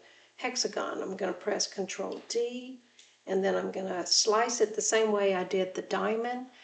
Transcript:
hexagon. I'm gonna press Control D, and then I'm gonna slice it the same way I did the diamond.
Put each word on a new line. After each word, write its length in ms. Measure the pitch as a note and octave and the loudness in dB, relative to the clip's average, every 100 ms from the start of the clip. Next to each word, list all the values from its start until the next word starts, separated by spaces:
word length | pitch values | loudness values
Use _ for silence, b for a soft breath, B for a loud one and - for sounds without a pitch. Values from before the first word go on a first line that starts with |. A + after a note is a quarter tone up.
| b b b b | b b b b
hexagon. 680 | B3 B3 G3 - - - | -4 -2 -2 -2 -4 -4
I'm 120 | G3 F#3+ | -4 -4
gonna 180 | G#3+ | -4
press 340 | - G#3 - - | -2 -2 -2 -2
Control 520 | - F#3 - F#3+ F#3+ - | -4 -6 -4 -6 -6 -4
D, 540 | A#3 A#3+ B3 B3 B3+ b b b b - | -2 -2 -4 -10 -14 b b b b -2
and 160 | F#3+ | 2
then 120 | F#3+ F#3 | 2 2
I'm 160 | F#3+ | 0
gonna 360 | F#3+ F#3+ F3+ F3 | -4 -4 -2 2
slice 520 | - A3+ G#3+ B3 B3 | 2 4 4 4 2
it 160 | G#3+ A3 | 2 2
the 60 | |
same 300 | - A3 A3 | 2 4 4
way 240 | G3+ G3 F#3 | 4 4 2
I 80 | |
did 320 | F3 F#3+ F#3 - | 2 0 0 -4
the 80 | |
diamond. 640 | - F#3+ G3 A3+ A#3+ B3 B3+ B | -4 0 0 0 -2 -4 -8 B